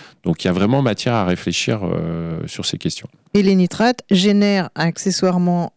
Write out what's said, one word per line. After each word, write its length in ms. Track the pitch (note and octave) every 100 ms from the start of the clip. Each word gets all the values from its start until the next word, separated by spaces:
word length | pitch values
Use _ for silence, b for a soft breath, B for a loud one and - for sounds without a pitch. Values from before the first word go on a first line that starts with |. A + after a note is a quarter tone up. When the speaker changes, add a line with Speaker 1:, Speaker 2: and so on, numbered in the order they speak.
| B B
Speaker 1:
Donc, 220 | F2 E2 F#2+
il 20 |
y 20 |
a 40 |
vraiment 280 | F2+ G2+ C3+
matière 320 | B2+ G#2 B2 A#2
à 100 | F2+
réfléchir, 560 | F2+ - E2 - A2
euh, 560 | F2+ E2+ E2 E2 E2 D#2+ D#2+
sur 180 | - -
ces 120 | -
questions. 320 | E2+ - - _ _
Speaker 2:
Et 100 | G3+
les 120 | G3 F#3+
nitrates 480 | F3+ - A#3 B3 -
génèrent 580 | F#3+ G3+ G3+ G3+ G3 D#3 -
accessoirement, 1000 | E3 - G3 F3+ F#3 F3+ F3 F3 E3+